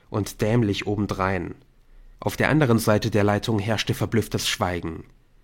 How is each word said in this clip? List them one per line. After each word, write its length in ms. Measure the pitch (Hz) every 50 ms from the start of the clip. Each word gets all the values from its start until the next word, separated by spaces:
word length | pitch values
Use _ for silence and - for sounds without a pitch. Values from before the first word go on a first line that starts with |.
| _ _
Und 320 | - 110 98 - - -
dämlich 460 | 110 107 117 123 113 101 98 - -
obendrein. 720 | 98 107 104 101 92 - 98 92 95 98 90 82 - - - - _ _ - - - - - - - - -
Auf 160 | - 104 -
der 120 | - 110 -
anderen 300 | 135 156 151 120 113 110
Seite 320 | - 113 107 104 - 110
der 140 | 101 104 101
Leitung 340 | 104 104 104 - - 110 104
herrschte 340 | 92 117 110 98 - - 117
verblüfftes 560 | - 110 98 - 110 101 - - 107 - -
Schweigen. 560 | - - 104 90 90 87 82 82 82 - - - - _ _ _ _ -